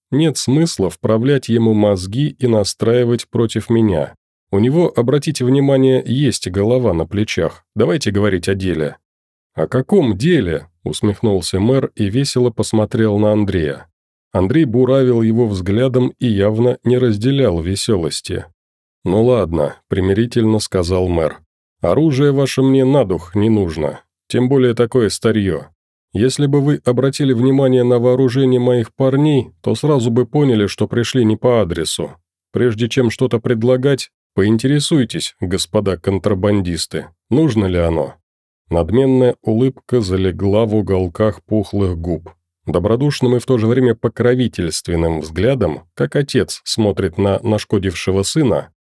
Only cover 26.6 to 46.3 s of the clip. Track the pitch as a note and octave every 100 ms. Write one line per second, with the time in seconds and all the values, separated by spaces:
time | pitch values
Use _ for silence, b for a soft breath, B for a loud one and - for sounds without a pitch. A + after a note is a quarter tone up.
26.6 | C#3+ C#3+ - B2 C3+ C3 C#3 A#2 C3 C3+
27.6 | C3+ B2+ A#2+ B2 B2 B2+ C3 C3 C3 B2+
28.6 | B2 B2 A2 - C3+ C#3 D3+ C#3 F#2 -
29.6 | - A2 D3 C#3 A#2 A#2 B2 D3+ C#3 A2
30.6 | G2+ - G#2+ A#2 A2 C3 A2 G#2+ B2 A#2
31.6 | F2+ E2+ D#2 - D2 - _ _ _ G#2
32.6 | B2 G#2+ A#2 - A#2+ - B2+ A2+ B2 A2+
33.6 | A#2+ B2+ C#3 C3+ - _ _ - G#2 A2+
34.6 | C3 D3 - D#3 A2+ - - - F#2 F#2
35.6 | - G#2+ G2 F2+ - F#2+ G#2 F#2+ G#2 G#2
36.6 | F2+ E2 - D#2+ - _ - C3+ D#3+ A2
37.6 | G2 F2 E2+ D#2+ C#2 - _ _ _ _
38.6 | - E2 E2+ A#2+ C3+ B2+ B2 - - A2
39.6 | C3 - - B2 F#2 F#2+ F#2+ F2+ G2 G2+
40.6 | A2+ G#2+ F#2 F#2 F2+ - G#2+ - - G#2+
41.6 | G2 G2+ F#2+ E2+ E2+ D#2+ E2+ - _ _
42.6 | - E2+ G2+ A#2 D3 - B2 B2 - B2
43.6 | A2 B2+ B2+ A2+ A#2 - A#2+ B2+ A#2+ -
44.6 | E2+ - - E2+ E2 D#2+ D#2 E2 A2+ C3+
45.6 | E2+ C#2+ - - C#3+ D3+ C#3